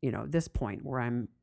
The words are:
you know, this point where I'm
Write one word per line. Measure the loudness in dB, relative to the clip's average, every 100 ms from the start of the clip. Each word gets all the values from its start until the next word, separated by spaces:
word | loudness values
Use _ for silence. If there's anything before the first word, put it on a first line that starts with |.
you | 0
know, | 0 0
this | 0 0
point | -2 -2 -2
where | -2 0
I'm | 2 0 -2 _